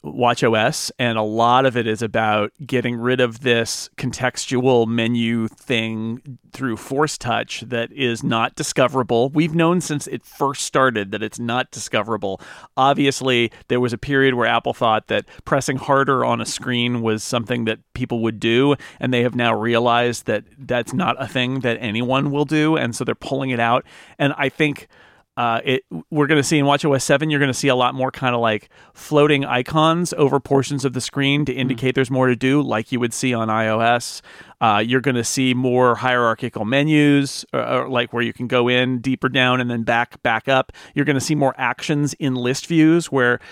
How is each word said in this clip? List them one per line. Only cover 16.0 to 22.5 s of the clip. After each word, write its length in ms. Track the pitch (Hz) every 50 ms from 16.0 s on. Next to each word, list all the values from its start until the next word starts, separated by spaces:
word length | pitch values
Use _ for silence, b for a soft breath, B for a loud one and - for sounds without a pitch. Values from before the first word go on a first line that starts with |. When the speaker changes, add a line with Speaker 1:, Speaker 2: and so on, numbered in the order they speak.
| 139 139 135 127 120
Speaker 1:
on 160 | 120 117 117
a 60 | 113
screen 560 | - - - - 127 123 120 120 123 123 120 113
was 220 | 113 107 110 -
something 400 | - 127 120 117 - 123 120 117
that 160 | 110 110 - _ _ -
people 260 | 123 127 - 120 117
would 180 | 110 113 113 104
do, 380 | - 117 113 123 135 143 143 B B B B B
and 120 | - 127 127
they 120 | 120 120
have 100 | 123 120
now 180 | 120 120 117 113
realized 760 | 107 110 117 117 117 120 120 117 120 123 123 117 - -
that 180 | - 110 104 - _ _
that's 360 | - 135 123 123 123 117 - 131
not 280 | 127 123 117 120 -
a 60 | 135
thing 340 | 110 - 131 123 123 131 135
that 180 | 123 123 113 110
anyone 500 | 117 110 104 113 123 120 131 135 143 147
will 140 | 139 143 147
do, 320 | 135